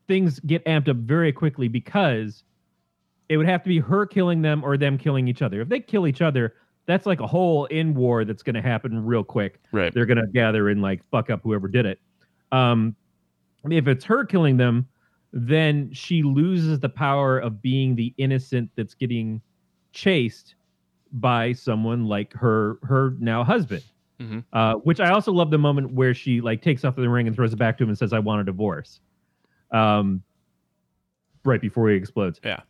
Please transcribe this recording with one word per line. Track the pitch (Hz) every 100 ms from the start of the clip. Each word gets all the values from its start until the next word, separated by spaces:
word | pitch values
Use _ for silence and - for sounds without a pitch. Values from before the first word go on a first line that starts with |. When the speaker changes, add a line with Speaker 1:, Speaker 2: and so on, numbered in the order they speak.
| -
Speaker 1:
things | 190 180 131
get | 151 165
amped | - 156 147
up | 123
very | 113 160 165
quickly | 131 156 135 120
because | 117 - 208 175 113 110 - _ _ _ _ _ _ _ _ -
it | 156
would | 160
have | 180
to | 185
be | 165
her | 113 190
killing | 202 196 180 165
them | 156 151
or | 139 139
them | 143 135
killing | 156 135 127
each | 120
other. | 117 98
If | 123
they | 247
kill | - 208 170
each | 131
other, | 165 131 113 - _ _ -
that's, | 185 208
like, | 160
a | 110
whole | 175 180 151 143
in | 156 160
war | 139 123 120
that's | 107 104
gonna | - 117
happen | 123 113 127 113
real | 110 117
quick. | 98 120 98 - _
Speaker 2:
Right. | 107 87
Speaker 1:
They're | 120 117
gonna | 120 107
gather | 120 113 107 104
and, | 104
like, | 98 92 -
fuck | 123 -
up | 104
whoever | 113 104 95
did | 123 107
it. | 92 _ _ _ _ _
Um, | 131 123 113 110 107 _ _ _ _ _ _ 143
if | 165 139
it's | 127 -
her | 240
killing | 247 196 156 127
them, | 123 117 127 _ _ _ _
then | 123 120 156 156 147 135
she | 135 - 170
loses | 147 135 175 185 160 147
the | 135
power | - 143 139 139 131
of | 117 104
being | 127 135 131
the | 117 117 -
innocent | 135 131 127 127 113
that's | - 107
getting | - 123 120 113 110 - _ _ _ _
chased | - 196 175 117 - _ _ _ _ _ _ _
by | 123 123 120 117
someone | 127 - 110 113 120 110
like | 104 104
her, | - 120 110 104 -
her | 131 135 135 131
now | 117 113
husband. | 120 233 147 87 - _ _ -
Speaker 2:
Mm-hmm. | 117 110 -
Speaker 1:
Uh, | 113 113
which | 113 156 165
I | 175
also | 202 208
love | 180 165
the | 151
moment | 147 143 131
where | 127 127
she, | 123 135 120
like, | 117 113
takes | 170 127
off | 135 127
the | 123
ring | 120 117
and | 107
throws | 113
it | 110
back | 117 110
to |
him | 110
and | 101
says, | 107
"I | 110
want | 107 107
a |
divorce." | 98 92 104 76 - - _ _ _ _ _ _ _
Um, | 113 107 104 98 95 - _ _ _ _ _ _ _ _ _ _ _
right | 135 113
before | 104 - 110
he | 98
explodes. | 95 - 95 -
Speaker 2:
Yeah. | 110 95 -